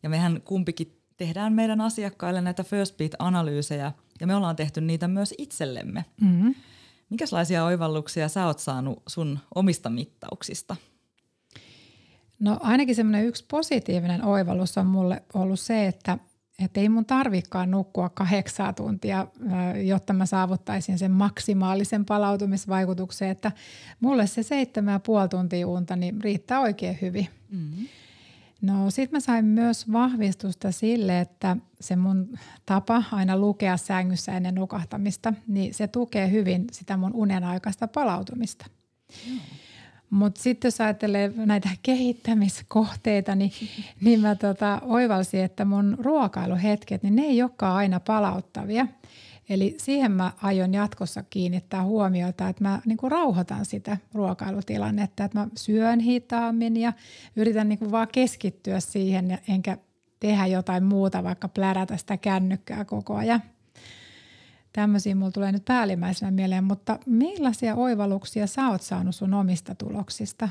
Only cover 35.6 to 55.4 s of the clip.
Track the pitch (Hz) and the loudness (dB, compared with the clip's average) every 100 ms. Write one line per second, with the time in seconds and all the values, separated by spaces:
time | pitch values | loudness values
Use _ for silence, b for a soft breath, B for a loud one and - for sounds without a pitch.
35.6 | 190 - 208 240 240 214 190 208 190 185 | -2 -2 -4 -2 -2 0 2 2 2 0
36.6 | 220 - - 190 185 233 208 190 180 180 | -2 -8 -6 -2 -2 0 0 0 -2 -4
37.6 | 208 196 226 294 269 175 190 247 233 - | -4 -4 -4 0 0 0 -4 -6 -6 -8
38.6 | - _ _ _ _ B 226 254 156 B | -20 _ _ _ _ B -10 -10 -10 B
39.6 | B B B B _ 196 202 196 247 247 | B B B B _ 2 2 2 -2 0
40.6 | 254 226 220 214 208 202 202 226 214 208 | 0 0 -2 0 0 0 0 0 2 2
41.6 | 190 185 - 254 247 240 - 220 196 - | 0 -4 0 2 2 -2 0 2 2 0
42.6 | - 220 214 - - 208 196 196 196 B | -2 0 0 -2 0 0 0 0 0 B
43.6 | 214 B 208 - 202 226 214 202 202 196 | -12 B -14 0 4 6 6 2 0 0
44.6 | 208 202 254 233 247 196 185 190 185 - | 0 -2 0 2 2 2 0 0 -2 0
45.6 | 196 202 202 240 247 311 220 - 180 185 | 0 2 2 2 2 2 2 -2 -2 0
46.6 | 208 208 - 196 202 214 302 240 247 - | 2 0 -2 -4 2 4 4 4 2 0
47.6 | 196 185 202 180 180 220 202 180 - - | 0 2 2 0 0 2 2 -2 -8 -10
48.6 | 202 214 254 - B B B B _ 190 | -4 -2 -2 -4 B B B B _ 0
49.6 | 196 - - 277 254 190 185 - 202 190 | 0 -2 -2 2 4 2 0 -2 0 2
50.6 | 185 196 208 - 175 - 190 202 180 180 | 2 2 0 -2 -8 -8 -8 -4 -2 -2
51.6 | - 190 185 220 196 180 180 180 190 185 | -4 -2 0 2 2 2 0 -2 -4 0
52.6 | 202 196 - 226 262 302 320 180 180 202 | 0 0 0 -2 0 2 2 2 0 -4
53.6 | 208 202 196 202 _ 214 196 185 185 202 | -6 -6 -6 -8 _ -4 -2 -2 -4 -6
54.6 | 190 208 214 208 196 - 202 208 | -4 -4 -2 0 -2 -2 -4 -2